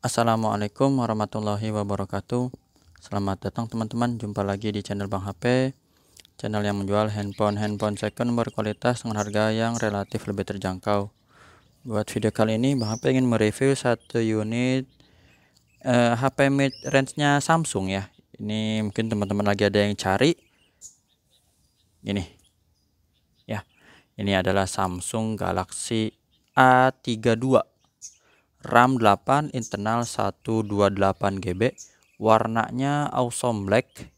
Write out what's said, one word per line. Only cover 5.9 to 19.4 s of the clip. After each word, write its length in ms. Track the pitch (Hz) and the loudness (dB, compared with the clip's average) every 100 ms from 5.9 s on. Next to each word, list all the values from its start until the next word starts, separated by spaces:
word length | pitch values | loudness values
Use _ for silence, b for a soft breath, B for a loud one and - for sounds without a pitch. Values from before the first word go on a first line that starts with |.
| b b b b _ | b b b b _
channel 240 | 107 107 | -4 -2
yang 160 | 104 101 | 0 -2
menjual 320 | 98 101 107 | 0 2 0
handphone-handphone 880 | 104 101 98 104 104 107 104 107 101 | -2 -6 -2 0 0 -4 -2 -4 -2
second 400 | 107 - 120 120 | -6 -4 -2 0
berkualitas 720 | 117 - 107 107 123 123 120 | -2 -4 -6 -2 -2 -2 -4
dengan 160 | 107 | -4
harga 320 | 104 104 110 110 | -2 0 0 0
yang 240 | 113 117 | -2 0
relatif 480 | 110 101 98 - - | -2 -2 -4 -6 -6
lebih 160 | 98 | -6
terjangkau. 640 | 98 101 95 92 - 104 101 _ b b b b b _ 131 | -4 -4 -4 -4 0 0 -2 _ b b b b b _ -6
Buat 240 | 107 107 | -4 -2
video 240 | - 110 - | -2 -2 2
kali 240 | 110 110 | 0 2
ini, 160 | 127 139 | 0 0
Bang 160 | 110 | -2
H 80 | 113 | -2
P 160 | 135 131 | 0 2
ingin 160 | 127 | 2
mereview 400 | 113 107 - 135 | 2 2 2 0
satu 480 | 135 127 117 _ 120 | 2 0 -2 _ -2
unit, 640 | 113 110 107 117 127 131 131 _ b b b b b b _ _ 131 | 0 0 -2 -2 0 -2 -4 _ b b b b b b _ _ 0
eh, 240 | 123 120 | 4 4
H 120 | 117 135 - | 2 0 2
P 160 | 139 | 2
mid 240 | 139 139 - | 4 0 -2
range-nya 560 | 139 139 135 - 147 143 | 0 0 0 0 2 2
Samsung 480 | - 165 156 - 95 98 | 4 2 2 -2 -2 -4
ya. 160 | 98 _ _ - | -6 _ _ -10
Ini 400 | 107 110 110 110 | -6 -4 -2 -2
mungkin 240 | 107 - 113 | -2 -4 -2
teman-teman 400 | 107 101 101 | -2 -2 0